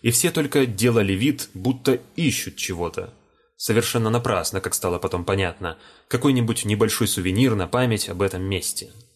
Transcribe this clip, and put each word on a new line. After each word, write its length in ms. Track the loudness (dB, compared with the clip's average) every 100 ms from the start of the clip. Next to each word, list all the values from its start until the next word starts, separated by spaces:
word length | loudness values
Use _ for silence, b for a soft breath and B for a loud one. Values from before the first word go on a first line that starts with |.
и 80 | 2
все 220 | 2 2
только 340 | 0 0 2 2
делали 480 | 2 2 4 2
вид, 380 | 2 0 0 -8
будто 460 | -4 -2 0 0 0 -2 -2
ищут 400 | 0 0 -6 -8
чего-то. 580 | -8 -4 -4 -6 -10 -16 _ _ _ _
Совершенно 540 | 0 2 2 0 2
напрасно, 520 | 0 0 0 -2 -4
как 120 | -4
стало 240 | -2 -2 -2
потом 280 | -2 -2 0
понятно, 520 | 0 0 -4 -10 -10 B B _
какой-нибудь 580 | 0 2 2 2 0 0
небольшой 420 | 2 2 2 0
сувенир 460 | 0 0 2 2
на 140 | 2 0
память 420 | 0 2 0 -2
об 140 | -2
этом 180 | -2 -2
месте. 480 | -4 -4 -4 -8 -12 -20 -20